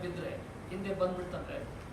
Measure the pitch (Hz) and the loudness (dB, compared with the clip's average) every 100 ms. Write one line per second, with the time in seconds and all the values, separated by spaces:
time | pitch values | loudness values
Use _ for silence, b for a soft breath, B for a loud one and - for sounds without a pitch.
0 | 175 - - - - - - 185 196 180 | 0 0 -2 -2 -6 -8 -4 -2 0 6
1 | 185 180 175 - - - - - - | 6 4 0 -2 -2 -2 -4 -6 -6